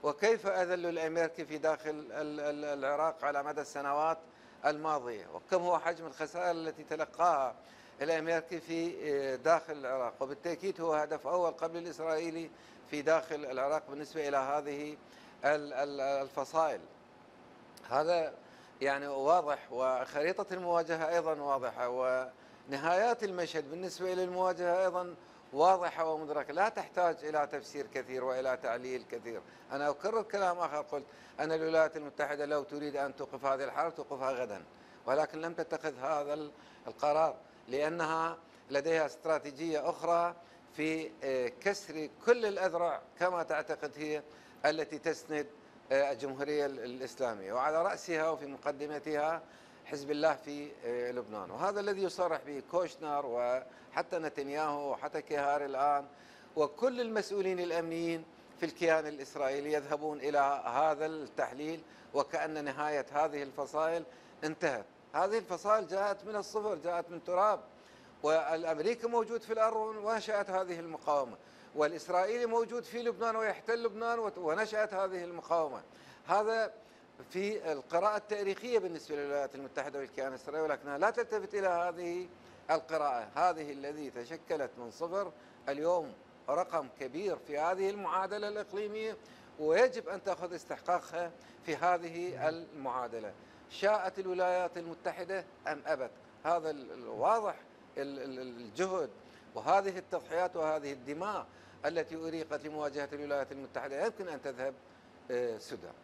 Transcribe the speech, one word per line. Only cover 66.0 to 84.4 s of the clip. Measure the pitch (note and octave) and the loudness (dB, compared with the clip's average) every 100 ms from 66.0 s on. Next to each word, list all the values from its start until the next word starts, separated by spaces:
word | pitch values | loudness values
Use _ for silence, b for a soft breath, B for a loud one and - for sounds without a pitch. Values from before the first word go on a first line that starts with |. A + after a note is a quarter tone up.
| G3+ G3 F#3 | 0 -2 -4
من | G#3+ | -6
الصفر، | G3 G#3+ G#3+ F3+ | -2 -2 -2 -2
جاءت | D#3+ F3 E3+ | -2 -2 -4
من | E3+ | -8
تراب، | E3+ F3+ G#3 G3 - - B B B B | -2 4 4 4 -2 -20 B B B B
والأمريكي | D3 D#3+ D3 D#3+ E3 D#3 E3+ A#3 A#3 | 4 4 4 0 0 0 2 0 2
موجود | A#3 A3 A#3 | 2 2 -4
في | A3 | -2
الأرض | A3 A3 A3 | 2 4 2
ونشأت | A3 G#3+ G#3 A3+ A3 G#3 G3 | -2 -4 -2 -2 0 0 2
هذه | F#3 F#3 E3+ | 0 0 -4
المقاومة، | E3 D#3 - D3 B2+ G2+ B B B D3 | -6 -6 0 2 0 -6 B B B 0
والإسرائيلي | D3+ E3+ D#3+ F3+ G3+ A#3+ A#3+ | 2 2 0 2 4 2 2
موجود | A3+ A#3 A#3+ | 2 2 -2
في | - A3+ | -6 -2
لبنان | A#3+ F#3+ A#3 A3 | -2 0 0 2
ويحتل | A3 F#3 - A#3 | 0 -2 0 0
لبنان | A#3 G#3 A#3 A#3 | 0 -2 -2 0
وت-، | G#3+ F3+ | -2 -2
ونشأت | E3+ E3+ G#3+ G#3+ G#3+ | 0 2 2 2 0
هذه | F#3+ F#3+ F#3 | 2 0 -2
المقاومة. | F3 F3 - E3+ D#3 A#2 - B B B - | -6 -8 0 2 2 -2 -12 B B B 2
هذا | F#3 G#3+ A3+ G#3+ - B B B - C3 | 4 4 2 0 -2 B B B -20 -8
في | F3+ G3+ G#3+ D#3+ | -2 -2 -2 -2
القراءة | D3+ - E3+ G3 G#3 | -4 0 2 4 2
التاريخية | G3+ G#3 G3 F#3 A#3 A#3+ | -2 -2 0 -2 2 2
بالنسبة | F#3 E3 C#3 D3 | 2 -6 -6 -4
للولايات | C#3+ C#3+ C3+ C3+ | 0 0 -2 -6
المتحدة | C3+ - C#3 C#3 | -8 -6 -4 -6
والكيان | C3 - C3+ | -6 -4 -4
الإسرائيلي، | C3 - D3 | -4 -6 -2
ولكنها | D#3 C#3 C#3 C#3+ | 0 0 -2 2
لا | G3 | 2
تلتفت | A#3 A#3 G#3+ F#3+ G#3 | 2 -2 -2 -2 0
إلى | F#3+ | 2
هذه | E3+ F3 E3 F3 F3 F3+ - B B B | 2 0 -2 -4 -6 -8 -14 B B B
القراءة، | D#3+ - D#3+ D3 B2+ G#2+ C3+ | 0 2 0 0 0 -4 2
هذه | F3+ E3 D3 | 2 2 -4
الذي | C#3 C#3 D3 C#3+ | -8 -8 -6 -8
تشكلت | A#2+ A#2+ D#3+ | -8 -10 -10